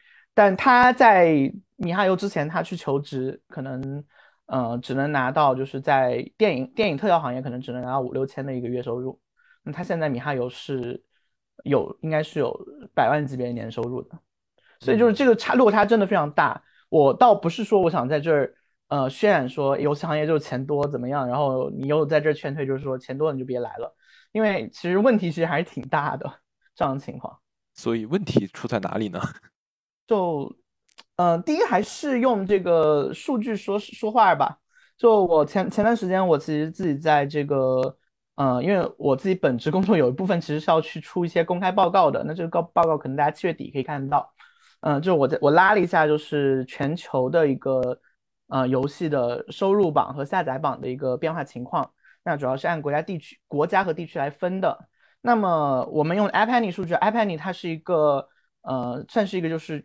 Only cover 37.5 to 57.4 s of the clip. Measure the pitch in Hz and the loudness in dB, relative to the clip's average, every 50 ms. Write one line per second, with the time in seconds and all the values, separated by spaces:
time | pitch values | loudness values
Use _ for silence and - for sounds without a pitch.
37.5 | 143 135 131 131 131 127 131 135 - _ _ _ _ _ _ _ _ - 139 131 | 0 0 0 2 0 0 -2 -2 -6 _ _ _ _ _ _ _ _ -2 0 0
38.5 | 127 123 135 185 202 180 - - - - - 143 131 - - 190 185 185 - 143 | 0 0 0 0 0 0 0 -2 -6 -4 0 0 0 0 0 -2 0 0 0 0
39.5 | 123 113 - 151 147 185 190 185 - 156 131 123 131 135 190 185 180 170 - - | 0 0 -2 -2 0 0 2 2 4 4 4 2 0 -2 -2 -2 -2 -2 -2 -4
40.5 | 147 156 - - 165 160 151 - - 165 - - - 180 175 165 - 170 165 - | -6 -2 0 2 2 2 2 -2 -10 -14 -14 -8 -4 -4 -4 0 0 -2 0 0
41.5 | 175 180 196 185 185 202 185 170 202 190 170 147 - - - 151 160 185 165 165 | -2 -2 -2 0 2 2 2 4 4 4 4 4 2 0 -4 -6 -6 -6 -6 -2
42.5 | - 170 170 - _ 175 165 165 156 143 - 131 135 147 143 151 156 - - 175 | -2 -4 -4 0 _ 2 2 2 0 -2 -4 -6 -2 0 0 0 -2 -2 -4 -4
43.5 | 160 - - - - 139 127 - 151 139 135 139 147 135 - - _ _ - _ | -4 -6 -10 -8 -6 -6 -6 -6 -6 -8 -4 -2 0 -2 -2 -4 _ _ -20 _
44.5 | _ _ _ _ _ _ - 156 147 143 160 185 180 147 139 135 151 - - 139 | _ _ _ _ _ _ -2 -2 -2 0 2 2 4 4 4 2 2 2 4 6
45.5 | 151 175 190 196 220 202 175 170 190 165 156 151 151 151 151 - 151 143 139 135 | 6 6 6 6 4 4 2 2 2 2 2 2 0 -2 -2 -4 -4 -2 0 0
46.5 | 135 131 127 131 - - 139 139 165 - - - - 131 127 135 160 165 156 139 | 0 0 -2 -6 -6 -6 -4 -4 -4 -6 -8 -4 -2 -2 -2 2 2 2 2 2
47.5 | 135 - - 139 131 127 127 123 123 - _ _ _ _ _ _ _ _ _ _ | 0 -2 -2 -2 0 0 -2 -2 -6 -8 _ _ _ _ _ _ _ _ _ _
48.5 | 135 131 127 127 135 127 135 139 - - 175 156 143 135 120 120 120 120 - - | -2 -2 0 2 0 0 0 -2 -4 -6 -4 -2 -2 -2 -2 -2 -4 -6 -8 -12
49.5 | - - 202 196 196 208 190 160 143 139 - - 143 143 143 - 196 185 160 139 | -6 -2 0 2 2 2 2 2 2 0 0 0 -6 -8 -6 -4 -4 -2 -2 -2
50.5 | 127 135 156 139 123 - 139 127 127 139 143 131 123 123 165 156 165 165 139 - | -4 -4 -4 -4 -4 -4 -6 -8 -8 -4 -4 -4 -4 -2 -4 -4 -4 -6 -8 -10
51.5 | - 120 123 - 185 151 135 - _ _ _ _ _ _ _ 175 156 143 139 127 | -10 -14 -10 -6 -4 -6 -6 -6 _ _ _ _ _ _ _ -4 -4 -2 -2 -4
52.5 | 131 135 - 165 170 156 143 143 143 156 170 - 185 156 - - - _ _ _ | -4 -2 -4 -4 -4 -4 -4 -4 -4 -4 -4 -6 -10 -10 -12 -16 -20 _ _ _
53.5 | 151 143 160 165 196 190 196 180 156 180 165 - - 156 139 147 143 _ 185 180 | -2 -2 -2 0 0 0 0 0 -4 -6 -8 -10 -6 -6 -6 -6 -6 _ -6 -4
54.5 | 190 190 185 156 - - - _ _ _ _ _ _ _ - 240 240 220 202 180 | -4 -2 -2 -2 -2 -4 -12 _ _ _ _ _ _ _ 0 0 2 2 2 2
55.5 | 170 156 147 139 131 127 127 156 - 151 147 160 175 208 208 190 - 185 220 226 | 2 2 2 0 0 0 -2 -2 0 0 0 2 2 0 0 0 2 0 0 2
56.5 | 247 240 226 185 165 208 185 165 - - - 214 214 233 214 196 165 151 | 2 0 0 -2 -4 -6 -4 -2 0 2 2 2 2 0 0 -2 -4 -6